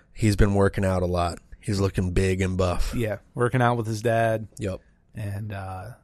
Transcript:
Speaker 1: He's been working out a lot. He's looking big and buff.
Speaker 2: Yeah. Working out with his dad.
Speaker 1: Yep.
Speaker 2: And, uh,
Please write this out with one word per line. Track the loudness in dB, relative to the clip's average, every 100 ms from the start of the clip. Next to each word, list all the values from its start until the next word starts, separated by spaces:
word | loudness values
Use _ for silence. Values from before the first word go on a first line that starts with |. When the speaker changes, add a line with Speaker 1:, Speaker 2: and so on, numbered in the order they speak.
| _
Speaker 1:
He's | 0 2 6
been | 4
working | 6 2 2 0
out | 0
a | 0
lot. | 0 -2 -4 -14 -14
He's | -4 0
looking | 0 0 0
big | 2 2 2
and | 0 0
buff. | 0 0 -2 -2
Speaker 2:
Yeah. | -4 -6 -8
Working | -2 0 2
out | 2 0
with | -2
his | -2
dad. | 0 2 2 0 -4 -8
Speaker 1:
Yep. | -8 -8 _ _ _ -10
Speaker 2:
And, | -8 -8 -8
uh, | -10 -10 -10 -12 -18